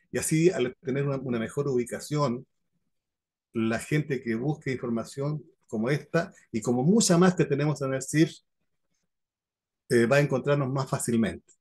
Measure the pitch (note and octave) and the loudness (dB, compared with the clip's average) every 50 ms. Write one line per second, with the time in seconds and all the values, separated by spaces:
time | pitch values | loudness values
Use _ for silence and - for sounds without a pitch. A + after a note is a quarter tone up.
0 | _ _ - A#2+ - - D#3+ D#3 E3 F3+ - - B2 B2+ B2 _ - C3 B2+ C#3 | _ _ -6 -4 -2 0 2 4 4 4 4 2 -2 -4 -4 _ -6 -6 -4 -2
1 | C#3 C#3+ C3+ C3+ C3+ C3+ A#2+ A#2 A2 G#2+ - C#3+ C#3 C#3+ C3 B2 A#2+ A#2 G#2 G2 | -2 -2 -2 -4 -4 -4 -4 -4 -4 -4 -4 -4 -2 -2 0 -2 -2 -2 -6 -10
2 | - - D3 D3+ D3 B2+ A#2 B2 C#3 _ _ _ _ _ _ _ _ _ _ _ | -8 -4 -2 0 0 0 -2 -4 -8 _ _ _ _ _ _ _ _ _ _ _
3 | _ _ _ _ _ _ _ _ _ _ - A#2 A2 A2 G2+ - - - D3+ D3+ | _ _ _ _ _ _ _ _ _ _ -4 -2 -2 0 0 -2 -2 -2 -2 0
4 | D3 - C3+ B2 - A#2 A2 A2+ - D3+ D3 - - C3+ C3 B2+ - A#2+ A#2 A2+ | 0 -2 -4 -4 -4 -4 -4 -2 -2 -4 -4 -4 -4 -6 -6 -4 -4 -4 -4 -4
5 | A2 - - C#3 C#3 D3 D3+ D3 - _ _ _ _ _ - G#2+ A2 B2 D3+ D3 | -6 -8 -8 -6 -6 -4 -6 -6 -10 _ _ _ _ _ -6 -4 0 0 0 -2
6 | - - - E3 E3+ - - _ _ _ - A2+ - B2+ A#2+ B2 C3 D#3+ G#3 A#3 | -2 -2 -2 -2 -2 -4 -8 _ _ _ -8 -4 -2 0 0 2 4 4 4 4
7 | - - F3+ E3 F#3 F#3 F3+ - D3+ - C#3+ C#3 D3 D3+ D3 C#3+ C#3+ C3+ C3+ C3 | 4 4 6 6 6 6 4 2 2 0 0 0 0 0 -2 -2 -2 -4 -4 -4
8 | C3 - - D3+ D#3+ D#3 - - _ _ _ _ _ _ _ _ _ _ _ _ | -4 0 2 4 4 2 2 -6 _ _ _ _ _ _ _ _ _ _ _ _
9 | _ _ _ _ _ _ _ _ _ _ _ _ _ _ _ _ _ - C3 A#2 | _ _ _ _ _ _ _ _ _ _ _ _ _ _ _ _ _ 0 2 4
10 | A#2 A2+ C3+ C#3+ C#3+ C#3+ C#3 B2+ - C#3 C#3+ C#3+ C#3 B2+ C3+ C#3 C3 - - B2+ | 4 4 4 4 2 2 0 -2 0 0 0 0 0 -2 -2 -4 -4 -2 -4 -4
11 | - - A#2 A#2 A2 F#2+ F2+ - - _ - _ | -2 0 0 2 0 0 -2 -6 -12 _ -20 _